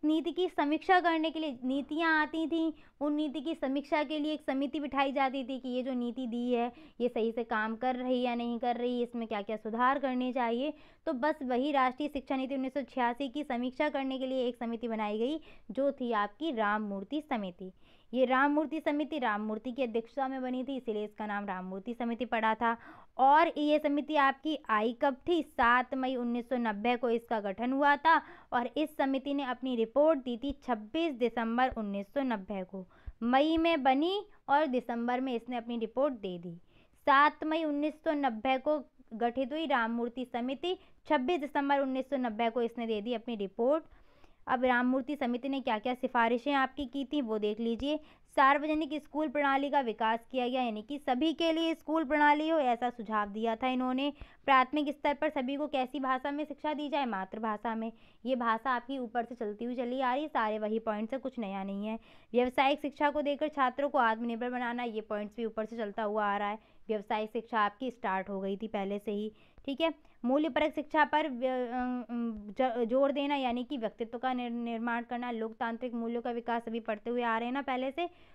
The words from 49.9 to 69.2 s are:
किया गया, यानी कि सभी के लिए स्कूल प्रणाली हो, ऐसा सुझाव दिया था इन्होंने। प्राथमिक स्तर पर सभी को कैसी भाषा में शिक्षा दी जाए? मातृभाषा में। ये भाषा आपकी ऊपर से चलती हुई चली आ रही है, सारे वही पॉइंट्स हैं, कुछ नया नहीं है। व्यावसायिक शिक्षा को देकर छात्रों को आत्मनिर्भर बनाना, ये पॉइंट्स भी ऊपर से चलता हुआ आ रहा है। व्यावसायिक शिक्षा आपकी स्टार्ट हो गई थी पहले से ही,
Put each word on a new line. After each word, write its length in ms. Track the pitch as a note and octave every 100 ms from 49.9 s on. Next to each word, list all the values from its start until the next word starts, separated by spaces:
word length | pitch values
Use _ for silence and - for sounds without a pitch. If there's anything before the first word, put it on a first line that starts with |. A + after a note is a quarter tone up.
| G#3+ A3 A3+ -
किया 160 | C4 B3
गया, 140 | B3+
यानी 200 | B3 G#3+
कि 160 | G#3+ C#4+
सभी 340 | - B3 D#4+
के 200 | C#4 E4
लिए 220 | D#4+ E4
स्कूल 300 | D#4+ - D#4+
प्रणाली 440 | C#4+ D4+ D4 D4 D#4
हो, 100 | D#4+
ऐसा 320 | B3+ A#3 B3
सुझाव 380 | A#3+ G#3 G#3+ G#3
दिया 280 | G#3 A3+ A3+
था 120 | C4
इन्होंने। 440 | B3+ B3+ B3+ C#4+ C#4 - -
प्राथमिक 440 | - C4 B3+ D4 D4
स्तर 260 | C#4+ D4+
पर 140 | C#4+ D4+
सभी 280 | D4+ B3+ C#4
को 100 | D4
कैसी 340 | C#4 B3 D4
भाषा 300 | C4 C4 C#4+
में 140 | C#4+
शिक्षा 300 | D4+ C#4+ D4+
दी 140 | D4 D4
जाए? 160 | D4
मातृभाषा 680 | B3+ G3+ F#3+ A3 A3+ G#3 A#3
में। 180 | A3+ A3+ A3+ - _
ये 120 | A#3 C4
भाषा 340 | A#3 A3+ C4+
आपकी 280 | B3 A#3+ C4+
ऊपर 260 | B3 A#3+
से 100 | A#3
चलती 300 | B3 G#3+ G#3
हुई 120 | A#3 B3
चली 240 | A#3+ B3+
आ 140 | B3+
रही 80 | B3+
है, 60 | D4+
सारे 300 | - A3 G#3+
वही 200 | G#3+ A3
पॉइंट्स 340 | A3 G#3 A3
हैं, 100 | C4+
कुछ 160 | C4 B3+
नया 260 | G#3 G3
नहीं 220 | F#3+ G3 G#3+
है। 120 | A3+ - - -
व्यावसायिक 480 | A3+ B3 B3+ C4+ C#4
शिक्षा 300 | C#4+ - D4
को 120 | D4
देकर 260 | C#4+ C#4+ D4+
छात्रों 400 | D4+ C4 B3 C#4+
को 100 | C#4+
आत्मनिर्भर 520 | A#3 A3 A#3 A3+ B3
बनाना, 320 | B3 A#3+ A#3+
ये 180 | A#3+ G#3+
पॉइंट्स 360 | G#3 G#3 G#3 -
भी 80 |
ऊपर 200 | A3+ G#3+
से 120 | A3 A3+
चलता 260 | G#3+ G3+
हुआ 220 | G#3 G#3+
आ 120 | G#3 G3+
रहा 120 | G3+
है। 100 | G#3+ - - -
व्यावसायिक 420 | G#3+ G3+ G#3+ G#3+
शिक्षा 300 | A#3 A3 A3+
आपकी 300 | G#3 G#3 C4
स्टार्ट 380 | - G#3 F#3+ F#3+
हो 120 | G3
गई 160 | G3 G3
थी 120 | A3
पहले 300 | G#3+ G3 G3+
से 140 | G3+
ही, 200 | G#3